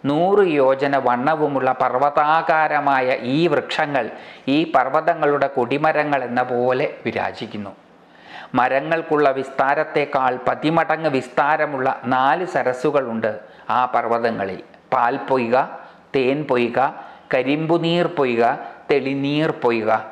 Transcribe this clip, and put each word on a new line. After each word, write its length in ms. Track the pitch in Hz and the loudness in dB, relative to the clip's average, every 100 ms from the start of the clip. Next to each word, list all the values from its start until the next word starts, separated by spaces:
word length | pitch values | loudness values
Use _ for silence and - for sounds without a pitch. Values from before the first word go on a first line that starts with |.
നൂറ് 380 | 139 151 180 202 190 147 | 0 2 4 4 4 4
യോജന 340 | 131 135 143 139 123 | 4 4 2 2 2
വണ്ണവുമുള്ള 640 | 123 139 160 147 135 127 131 | 2 2 2 0 2 0 2
പർവ്വതാകാരമായ 1200 | 127 123 143 147 151 160 160 160 151 147 143 135 127 120 120 143 | 0 2 2 2 2 2 2 2 2 2 2 2 2 -2 0 0
ഈ 20 | 170 | 2
വൃക്ഷങ്ങൾ 520 | 143 123 - 151 139 139 - - - - 143 | 0 -2 -4 0 -2 -4 -10 -18 -10 0 0
ഈ 20 | 165 | 2
പർവ്വതങ്ങളുടെ 760 | 139 127 151 156 165 147 143 139 - | 2 2 0 0 0 2 2 0 0
കൊടിമരങ്ങൾ 640 | 117 139 156 151 147 139 123 | -2 0 2 0 0 -2 0
എന്ന 140 | 120 | -2
പോലെ 440 | 127 123 123 127 147 - | 0 0 0 0 -2 -4
വിരാജിക്കുന്നു. 680 | 120 113 95 95 110 107 98 - _ - - - - - - | -4 -4 -6 -8 -10 -10 -12 -16 _ -20 -20 -20 -20 -20 -4
മരങ്ങൾക്കുള്ള 720 | 127 127 135 156 165 160 147 147 135 | 0 2 2 0 -4 0 2 2 0
വിസ്താരത്തേക്കാൾ 920 | 131 - 135 151 156 151 - 139 131 127 131 | -6 -2 0 0 0 -2 -2 0 0 0 -2
പതിമടങ്ങ് 640 | 127 147 165 156 160 160 143 | -2 0 0 0 -2 0 -2
വിസ്താരമുള്ള 720 | - - 143 151 151 135 131 - 120 | -2 -2 0 0 -2 -2 -2 -2 -2
നാല് 300 | 131 131 165 175 | 0 2 0 -2
സരസ്സുകളുണ്ട് 760 | 143 123 127 156 143 123 113 110 107 - - - | -2 -2 0 0 0 -2 -4 -4 -6 -14 -18 -4
ആ 100 | 113 123 | -2 0
പർവ്വതങ്ങളിൽ. 680 | 117 117 117 117 107 98 90 - - _ | 0 0 0 0 -2 -6 -8 -14 -20 _
പാൽപ്പൊയ്ക, 640 | 127 117 135 - 135 113 127 160 - - - _ | 0 0 -2 -2 -2 2 0 0 -8 -18 -20 _
തേൻ 240 | 139 127 143 147 | 0 0 -2 0
പൊയ്ക, 280 | 127 120 120 139 - - - - | 0 2 0 0 -4 -18 -20 -4
കരിമ്പുനീർ 720 | 131 127 151 160 170 165 170 170 143 | -2 0 -2 0 0 0 0 0 0
പൊയ്ക, 240 | 131 117 120 143 - - - | 0 2 2 0 -8 -18 0
തെളിനീർ 600 | 147 131 139 139 147 156 - | 0 0 -4 -2 0 -2 0
പൊയ്ക 260 | 123 117 107 110 - | 0 0 0 -2 -2